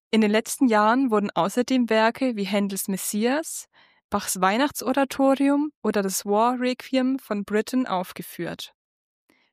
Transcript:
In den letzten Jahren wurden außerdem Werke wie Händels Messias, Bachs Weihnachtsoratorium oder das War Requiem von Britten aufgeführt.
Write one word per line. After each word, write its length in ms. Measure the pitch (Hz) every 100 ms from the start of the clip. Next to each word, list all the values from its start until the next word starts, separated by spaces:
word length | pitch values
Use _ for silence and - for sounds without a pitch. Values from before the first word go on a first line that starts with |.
| _
In 100 | 220
den 100 | 208
letzten 380 | 214 - - 254
Jahren 420 | 208 214 247 269
wurden 200 | 214 202
außerdem 580 | - 175 247 233 262 233
Werke 480 | 220 226 226 262 214
wie 80 |
Händels 420 | 190 202 202 196 -
Messias, 800 | 190 - 208 233 294 330 - - _ _ _ _
Bachs 280 | 208 - 190
Weihnachtsoratorium 1300 | 185 220 285 - 220 262 269 - 269 269 277 285 302 -
oder 180 | 220 214
das 240 | 196 - 202
War 320 | 208 240 254
Requiem 640 | 247 247 - 262 254 269
von 240 | - 208
Britten 420 | 202 208 - 254 254
aufgeführt. 880 | 185 185 - - - 170 - - _ _ _ _ _ _ _ _